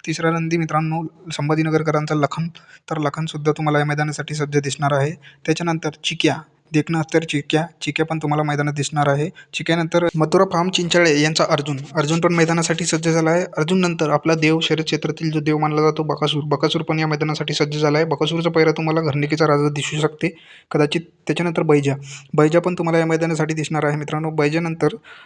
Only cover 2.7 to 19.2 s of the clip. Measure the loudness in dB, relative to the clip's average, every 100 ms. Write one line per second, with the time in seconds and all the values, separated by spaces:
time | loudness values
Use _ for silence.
2.7 | -18 -8 -4 -2 -4 -6 -4 -2 0 2
3.7 | 2 0 0 -2 -4 -6 -6 -2 -2 -2
4.7 | -2 0 0 0 -4 -16 -6 -2 -2 0
5.7 | -2 -4 -6 -6 0 0 0 -6 _ _
6.7 | -2 0 -2 0 0 0 -4 -2 -2 -2
7.7 | -8 -6 -4 -2 -2 -2 -2 -2 -2 -2
8.7 | -4 -4 0 2 2 -2 -8 -12 -8 -2
9.7 | 0 0 0 2 2 2 4 2 0 0
10.7 | -2 0 4 4 4 2 2 2 0 -2
11.7 | -6 -6 -2 0 2 2 4 2 2 0
12.7 | -2 -2 0 2 2 2 2 0 -2 0
13.7 | 2 2 0 2 2 2 2 4 2 2
14.7 | -2 -2 -2 -4 -4 -2 -2 0 0 0
15.7 | 2 2 2 -2 -2 -2 -2 -2 -2 -2
16.7 | -4 -2 -2 0 -2 -2 -4 -4 -2 -2
17.7 | 0 2 2 0 0 -2 -2 0 2 2
18.7 | 2 0 0 0 -2